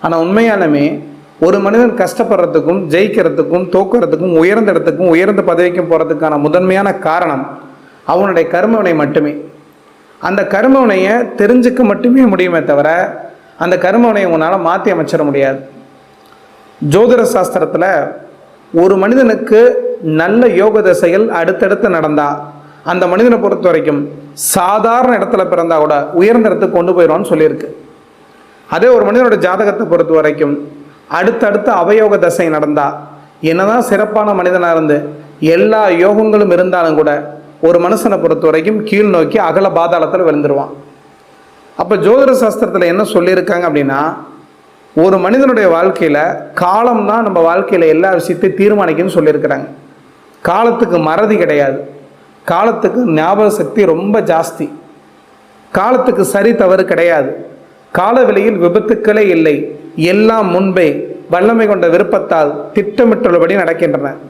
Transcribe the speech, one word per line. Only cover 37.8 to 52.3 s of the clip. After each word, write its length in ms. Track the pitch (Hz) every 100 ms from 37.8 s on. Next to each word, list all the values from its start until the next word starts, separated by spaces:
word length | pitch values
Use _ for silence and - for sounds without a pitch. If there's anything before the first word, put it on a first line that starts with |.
| 175
மனுஷனை 320 | 208 233 196
பொறுத்த 220 | 160 156 160
வரைக்கும் 300 | 156 165 214 214
கீழ் 240 | 202 208 180
நோக்கி 220 | 151 220 175
அகல 200 | 160 196 170
பாதாளத்துல 480 | 170 175 160 156 165
விழுந்துருவான். 460 | 147 147 139 139 - - - - _ _ - _ - - -
அப்ப 160 | 185 196 156
ஜோதிட 280 | 247 277 254
சாஸ்திரத்துல 460 | 233 - - 190 175
என்ன 120 | 175 208 220
சொல்லியிருக்காங்க 500 | 170 185 180 180 175
அப்படின்னா, 320 | 147 139 135 151 180 - - - _ _ _ _ - 180
ஒரு 120 | 190 180
மனிதனுடைய 420 | 247 269 233 196 165
வாழ்க்கையில 440 | 185 190 165 147 165 - - -
காலம் 420 | 180 196 240 226 202
தான் 140 | 220 220
நம்ம 120 | 175 165
வாழ்க்கையில 380 | 175 196 190 165 156
எல்லா 160 | 190 185
விஷயத்தையும் 400 | 170 170 196 185
தீர்மானிக்கும்னு 560 | 202 208 180 156 185 175
சொல்லியிருக்கிறாங்க. 500 | 156 151 147 135 - - - - - - - _ -
காலத்துக்கு 480 | 180 233 - 202 175 156
மறதி 280 | 165 214 208
கிடையாது, 360 | 165 147 139 135 - - - - -